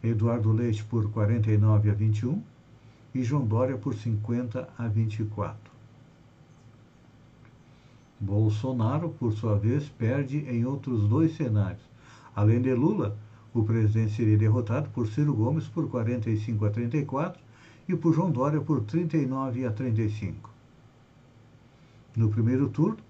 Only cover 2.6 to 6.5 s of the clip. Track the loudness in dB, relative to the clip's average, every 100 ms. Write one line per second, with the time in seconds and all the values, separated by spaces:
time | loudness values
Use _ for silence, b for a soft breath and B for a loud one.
2.6 | -20 B B B B -4 0 0 0 2
3.6 | 0 -2 -4 -4 -2 -2 -2 -2 -2 -8
4.6 | -10 -6 -2 0 0 -2 -6 -6 -8 -8
5.6 | -20 -20 -20 -20 -20 -20 -20 -20 -20